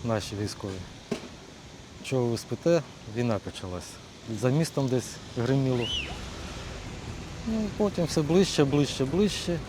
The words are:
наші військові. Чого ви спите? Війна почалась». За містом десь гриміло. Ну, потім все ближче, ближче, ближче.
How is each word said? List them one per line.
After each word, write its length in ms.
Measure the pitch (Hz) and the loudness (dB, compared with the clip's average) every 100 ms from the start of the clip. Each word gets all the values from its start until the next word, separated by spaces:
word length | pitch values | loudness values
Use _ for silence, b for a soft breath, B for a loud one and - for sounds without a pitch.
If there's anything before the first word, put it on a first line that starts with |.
наші 320 | 117 110 - 104 | 2 0 0 -4
військові. 300 | 104 - 101 95 87 - - - - - - - - - - - | -4 -4 -8 -8 -10 -14 -8 -8 -8 -16 -18 -18 -18 -18 -18 -14
Чого 240 | - 131 120 | -2 2 2
ви 120 | 113 | 0
спите? 440 | - 120 165 170 135 - 117 110 | -4 0 4 4 2 -14 -8 0
Війна 220 | 120 104 | 2 2
почалась». 520 | 95 - 95 90 - - - - 113 107 | -2 -8 -6 -6 -8 -14 -16 -14 -8 0
За 100 | 123 | 2
містом 380 | 143 160 - 135 | 4 2 0 2
десь 220 | 127 - - - 123 | 0 -2 -12 -8 -2
гриміло. 480 | 117 135 131 123 113 - - - - - - - - - - - - - - - 233 | 2 4 4 2 0 -2 -4 -8 -8 -10 -10 -10 -10 -10 -10 -10 -10 -10 -10 -6 -2
Ну, 160 | 220 208 - | 0 0 2
потім 280 | 208 180 | 2 2
все 180 | 165 170 | 2 2
ближче, 420 | 147 175 190 - | 6 6 6 6
ближче, 400 | 143 147 139 - | 6 6 4 2
ближче. 540 | 135 170 208 - - 165 | 2 4 4 2 -2 -2